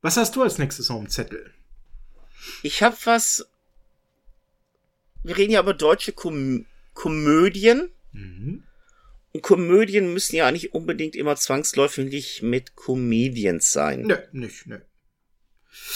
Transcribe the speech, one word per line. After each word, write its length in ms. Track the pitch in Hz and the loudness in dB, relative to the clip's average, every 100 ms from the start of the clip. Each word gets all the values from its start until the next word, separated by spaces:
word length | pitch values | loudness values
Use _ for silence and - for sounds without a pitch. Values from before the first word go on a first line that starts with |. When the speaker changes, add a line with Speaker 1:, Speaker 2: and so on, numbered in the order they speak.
Speaker 1:
Was 160 | 160 208 | 0 0
hast 180 | 226 - | 0 2
du 60 | |
als 160 | 254 - | 0 0
nächstes 320 | 139 - 117 | -4 -4 -6
auf 80 | 117 | -6
dem 100 | 104 | -8
Zettel? 420 | - 113 85 - _ _ - - - - - - - - - | -8 -8 -10 -16 _ _ -20 -20 -20 -20 -20 -20 -20 -18 -10
Speaker 2:
Ich 180 | 147 - | -8 2
hab 240 | 220 226 - | 2 2 0
was, 420 | 233 - - - _ _ _ _ _ _ _ - - _ _ _ _ _ _ _ - | 2 2 -2 -6 _ _ _ _ _ _ _ -20 -20 _ _ _ _ _ _ _ -12
wir 140 | 170 170 | -8 0
reden 140 | 202 | 2
ja 80 | 220 | 4
über 120 | 185 | 2
deutsche 380 | 190 151 208 - | 2 2 2 0
Kom-, 520 | - 175 151 135 127 - - - | -6 -6 -4 -2 -4 -6 -20 -20
Komödien. 960 | - 170 156 151 156 185 190 208 247 359 - - | -8 -4 0 4 6 4 4 4 4 2 -10 -20
Speaker 1:
Mhm. 500 | 104 98 90 117 220 - _ _ _ - - _ | -18 -16 -10 -10 -10 -14 _ _ _ -20 -20 _
Speaker 2:
Und 80 | - | -12
Komödien 720 | - 190 175 185 220 202 185 | 4 4 6 4 6 2 0
müssen 240 | 175 - 160 | -2 -2 0
ja 120 | 156 | 2
nicht 220 | 160 160 | 0 -4
unbedingt 420 | 160 165 165 156 - | -8 -6 -6 -6 -4
immer 180 | 147 147 | -4 -2
zwangsläufig 1040 | - 135 156 - 143 - 135 139 135 - | -2 -2 -2 2 0 0 -6 -6 -10 -6
mit 340 | 113 123 127 _ | -2 -2 -4 _
Comedians 960 | - 131 123 113 127 123 98 85 - | -4 -2 0 2 0 0 0 0 0
sein. 300 | - 76 65 | 0 0 -2
Speaker 1:
Nö, 120 | 117 185 - | -2 -2 -2
nicht, 360 | 135 117 - - | -12 -12 -14 -18
nö. 120 | 107 _ _ _ _ _ _ _ _ _ - - | -18 _ _ _ _ _ _ _ _ _ -20 -10